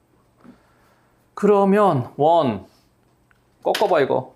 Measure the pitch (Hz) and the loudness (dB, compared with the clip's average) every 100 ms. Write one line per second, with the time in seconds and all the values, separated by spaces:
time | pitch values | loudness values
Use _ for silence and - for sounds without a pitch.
0 | _ _ _ _ - - _ _ _ _ | _ _ _ _ -20 -20 _ _ _ _
1 | _ _ _ - 202 202 196 202 202 139 | _ _ _ -2 2 2 2 2 2 0
2 | - - 147 170 135 98 - _ _ _ | -6 -2 0 2 0 -4 -12 _ _ _
3 | _ _ _ _ _ _ 170 - 208 165 | _ _ _ _ _ _ -6 -4 -2 0
4 | 127 127 120 | 0 -2 -6